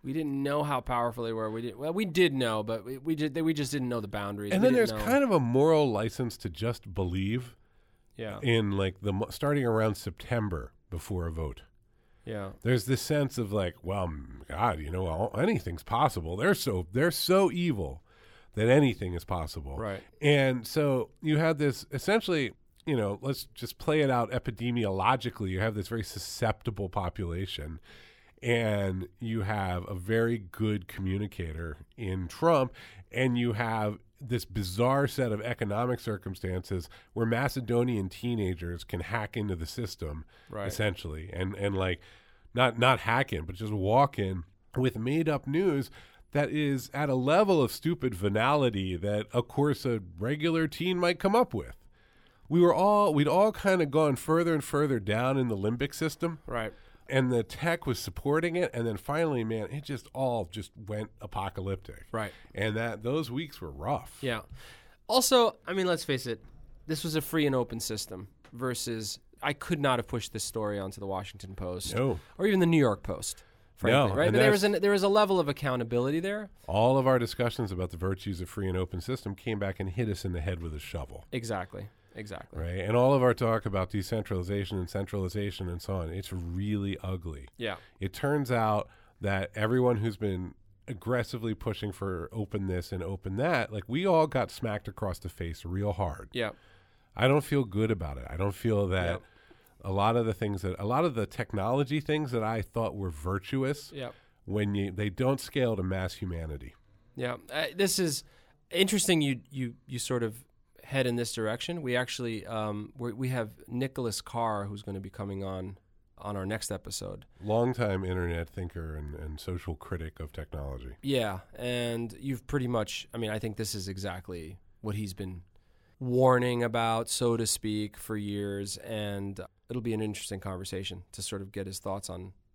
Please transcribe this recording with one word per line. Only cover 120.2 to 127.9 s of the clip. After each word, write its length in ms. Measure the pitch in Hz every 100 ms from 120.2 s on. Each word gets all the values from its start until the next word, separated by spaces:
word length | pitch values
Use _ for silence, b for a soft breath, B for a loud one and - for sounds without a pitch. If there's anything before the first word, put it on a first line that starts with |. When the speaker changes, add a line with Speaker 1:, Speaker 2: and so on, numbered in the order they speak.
| 76
Speaker 2:
technology. 640 | - 73 76 69 65 64 -
Speaker 1:
Yeah. 360 | 139 135 110 95 - -
And 600 | 123 120 120 117 117 -
you've 280 | 135 127 -
pretty 200 | 147 123
much, 400 | 120 104 - -
I 40 | 117
mean, 100 | 110
I 80 | 107
think 200 | 110 104
this 180 | 107 107
is 120 | 95
exactly 720 | 95 98 90 87 90 80 92 - _
what 140 | 107 104
he's 180 | 104
been 300 | 92 95 90 - - _ _ _ _
warning 640 | 127 123 131 127 123 120
about, 460 | 120 117 113 113 117
so 280 | - 120 117
to 80 | 110
speak, 520 | - 110 107 104